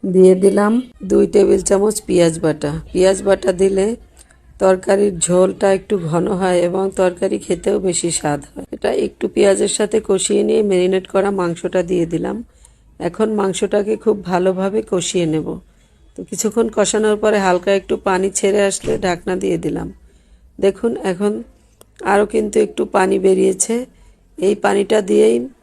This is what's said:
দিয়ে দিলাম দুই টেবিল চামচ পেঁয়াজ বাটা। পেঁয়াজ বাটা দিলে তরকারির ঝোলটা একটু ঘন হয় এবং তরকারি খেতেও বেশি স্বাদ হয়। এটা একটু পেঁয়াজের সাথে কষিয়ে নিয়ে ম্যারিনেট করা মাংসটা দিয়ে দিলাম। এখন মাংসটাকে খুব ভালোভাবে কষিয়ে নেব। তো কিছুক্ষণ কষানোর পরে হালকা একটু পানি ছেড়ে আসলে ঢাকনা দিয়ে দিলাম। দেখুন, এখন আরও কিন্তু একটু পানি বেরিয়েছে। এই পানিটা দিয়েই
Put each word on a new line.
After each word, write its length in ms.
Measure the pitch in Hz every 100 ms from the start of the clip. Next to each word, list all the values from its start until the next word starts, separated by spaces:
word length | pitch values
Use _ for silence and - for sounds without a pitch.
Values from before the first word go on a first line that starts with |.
| 202 185
দিয়ে 180 | 185 185
দিলাম 300 | 196 202 208 233 254 - 190
দুই 140 | 202 202
টেবিল 280 | 202 196 202 180
চামচ 260 | 196 208 208 -
পেঁয়াজ 280 | 180 170 160
বাটা। 280 | 160 151 147 160 -
পেঁয়াজ 260 | - 185 190 202
বাটা 240 | 190 190 185
দিলে 240 | 196 196 202 240 - _ - _ _ -
তরকারির 520 | 190 185 185 196 208 170 -
ঝোলটা 420 | 180 190 190 196 196
একটু 180 | 190 202 165
ঘন 180 | 170 185 190
হয় 200 | 185 180 175
এবং 160 | 185 196 190
তরকারি 380 | 185 175 190 208 -
খেতেও 320 | 175 196 202 185
বেশি 220 | 170 170 165
স্বাদ 200 | 156 147 143
হয়। 160 | - - -
এটা 140 | - 240 -
একটু 200 | - 202
পেঁয়াজের 380 | - 202 196 202 -
সাথে 200 | 214 220 214
কষিয়ে 360 | 190 - 208 214
নিয়ে 140 | 220 208
ম্যারিনেট 360 | 185 180 190 185
করা 160 | 196 196 196
মাংসটা 420 | 175 170 180 185 175
দিয়ে 140 | 180 170
দিলাম। 220 | 170 190 208 240 _ - _ _ _
এখন 280 | 170 175 220 214
মাংসটাকে 540 | 196 180 202 208 202 214
খুব 120 | 226 202 175
ভালোভাবে 480 | 175 185 185 190 214 220
কষিয়ে 360 | 185 170 190 165
নেব। 140 | 156 - - - _ _ _ _ -
তো 20 | 180
কিছুক্ষণ 380 | 190 214 220 226 214
কষানোর 420 | 196 214 214 208
পরে 140 | 214 214 190
হালকা 260 | 180 180 196
একটু 160 | 185 185 -
পানি 200 | 185 196 190
ছেড়ে 220 | 196 202 202
আসলে 240 | - - 220 196
ঢাকনা 280 | 175 - 185
দিয়ে 140 | 196 170
দিলাম। 240 | 175 - 175 - _ _ _ _ _ -
দেখুন, 320 | 196 190 233 233 196
এখন 200 | 180 208 220 233 _ _ _ - _ -
আরও 140 | 202 208
কিন্তু 240 | 220 214 - -
একটু 180 | - - 202
পানি 200 | 190 196 190
বেরিয়েছে। 500 | 190 190 185 - 233 254 _ - _ _ -
এই 160 | 185 208
পানিটা 340 | 202 202 196 214 190
দিয়েই 280 | 208 220 240 254 _